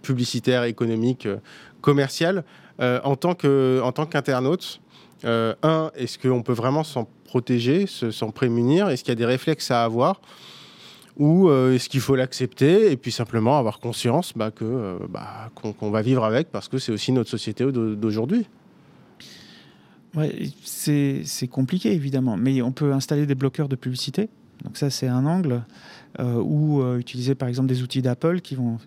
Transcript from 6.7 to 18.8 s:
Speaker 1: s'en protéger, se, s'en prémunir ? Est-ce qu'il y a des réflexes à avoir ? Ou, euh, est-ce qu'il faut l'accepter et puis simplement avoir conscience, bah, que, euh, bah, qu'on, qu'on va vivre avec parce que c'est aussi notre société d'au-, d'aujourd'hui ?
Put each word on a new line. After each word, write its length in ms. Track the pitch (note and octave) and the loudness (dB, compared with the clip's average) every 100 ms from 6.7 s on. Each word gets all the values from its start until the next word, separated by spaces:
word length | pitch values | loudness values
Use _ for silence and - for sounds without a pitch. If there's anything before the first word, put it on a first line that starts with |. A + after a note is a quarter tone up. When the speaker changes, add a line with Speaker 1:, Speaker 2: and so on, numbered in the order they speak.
| D3 | 0
Speaker 1:
s'en 240 | D3+ B2+ A2 _ | -2 -6 -6 _
protéger, 600 | - C3 A#2+ B2 A#2+ E3 G3+ | -4 -4 0 0 2 0 0
se, 240 | - A#2 | -4 -6
s'en 200 | G#2+ A2 | -4 -8
prémunir ? 580 | - B2+ A#2 A#2+ E3 G3+ | -2 0 2 2 2 2
Est-ce 140 | B2+ | -2
qu'il 80 | - | -2
y 20 | |
a 20 | A#2+ | -2
des 100 | A#2 | 0
réflexes 460 | C3 - D3+ - | 0 0 -4 0
à 120 | B2 | 0
avoir ? 360 | A#2 A2+ D3 F#3+ - - - - - - - - - - | 2 2 2 0 -8 -20 -20 -20 -20 -20 -20 -20 -20 0
Ou, 320 | D3 E3+ F#3 | 4 6 6
euh, 280 | C3+ B2+ B2+ | 6 6 2
est-ce 140 | - | 0
qu'il 120 | C3+ | -4
faut 140 | A#2+ C3+ | 0 0
l'accepter 760 | B2+ - B2+ - C#3 F#3+ G#3+ | 0 -2 -6 2 4 6 6
et 60 | C3 | 2
puis 140 | - | -2
simplement 460 | - A#2 A#2 A2 D3 | -4 -2 0 2 4
avoir 220 | A2+ - | 2 -4
conscience, 540 | A#2+ A2 B2 C#3 F#3 A2+ | -8 -2 0 0 -2 -4
bah, 160 | G#2+ | -6
que, 140 | A2 A2 | -4 -6
euh, 320 | B2+ G2+ F2+ F#2 | -4 -6 -8 -10
bah, 420 | C#2 G2+ G2+ A2+ - | -10 -12 -14 -16 -10
qu'on, 160 | A2+ | -10
qu'on 200 | G2+ G#2+ | -6 -2
va 100 | A2 | 0
vivre 240 | A2 B2+ A2 | 2 2 2
avec 260 | A2+ E3 | 0 0
parce 160 | G#2 - | -6 -6
que 100 | C3 | -6
c'est 120 | - | -4
aussi 200 | G#2+ - | -4 0
notre 180 | B2+ A2+ | 0 0
société 340 | A#2 - G#2 C3 | -4 -8 -2 -2
d'au-, 240 | B2+ A2 G#2+ | 0 -2 -2
d'aujourd'hui ? 520 | A2 G#2+ A#2+ A#3 G#3+ _ _ - | -2 -2 0 0 -2 _ _ -20